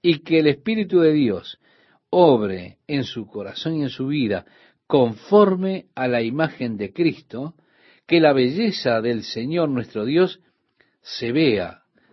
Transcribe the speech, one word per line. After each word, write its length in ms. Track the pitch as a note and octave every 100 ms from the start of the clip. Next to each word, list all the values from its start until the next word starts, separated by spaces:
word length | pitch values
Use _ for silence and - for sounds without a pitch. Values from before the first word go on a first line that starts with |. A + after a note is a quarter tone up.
Y 180 | F3 D3+
que 200 | - D#3+
el 80 | D3+
Espíritu 520 | C#3 - A3 F#3+ F#3
de 140 | D#3+
Dios 460 | D3+ B2 F2+ - - _ _ _ _ _
obre 680 | F3+ E3+ B2 G#2 F#2+ F2+ - -
en 180 | C#3+ A#2+
su 200 | A#2+ G2+
corazón 520 | G#2 F#2+ - D#3+ D#3+
y 60 |
en 60 | C#3
su 180 | - C3+
vida 380 | D3+ A#2 F#2+ - _ _ _ _
conforme 1000 | D3 A#2+ G#2+ - G#3 G3+ F#3 F#3+ F#3+ - -
a 140 | B2+
la 120 | A#2+
imagen 540 | A#2 C#3 D#3+ - B2 G#2
de 160 | G2
Cristo, 640 | - E3 - _ A2+ D3+ _ _ _ _ _ -
que 140 | E3+
la 140 | D#3
belleza 680 | C3+ B2+ D#3+ A3+ - C3 A2+
del 240 | A#2 A#2
Señor 460 | G#2 A#2 B2+ E3+ D#3
nuestro 340 | C3 - G#2+
Dios 380 | A2 D#3+ F#3 - _ _ _ _ _ _
se 300 | - - A#2
vea, 520 | C3+ D#3 G#2 E2+ - _ _ _